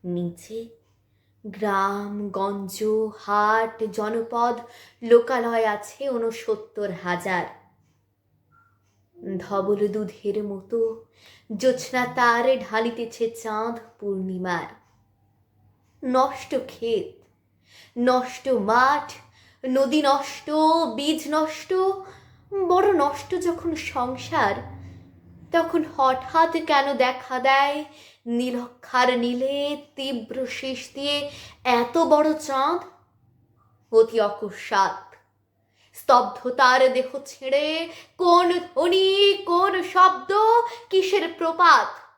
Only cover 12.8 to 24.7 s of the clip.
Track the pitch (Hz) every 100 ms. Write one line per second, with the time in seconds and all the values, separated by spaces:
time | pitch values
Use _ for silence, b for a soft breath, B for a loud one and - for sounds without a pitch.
12.8 | 233 233 226 - 226 226 220 214 233 233
13.8 | - _ 202 196 190 185 180 170 - -
14.8 | _ _ _ _ _ _ _ _ _ _
15.8 | _ _ 262 254 269 - - 269 247 -
16.8 | 233 220 - - _ _ _ _ b b
17.8 | b 240 247 254 254 - 269 247 196 233
18.8 | 262 285 - - - b b b 262 254
19.8 | 269 302 285 277 277 - - 302 311 330
20.8 | 311 220 285 311 302 302 311 - - 370
21.8 | 381 381 381 B B B B 392 359 359
22.8 | 415 359 285 285 - 359 349 339 339 311
23.8 | - 277 247 262 - 320 220 - -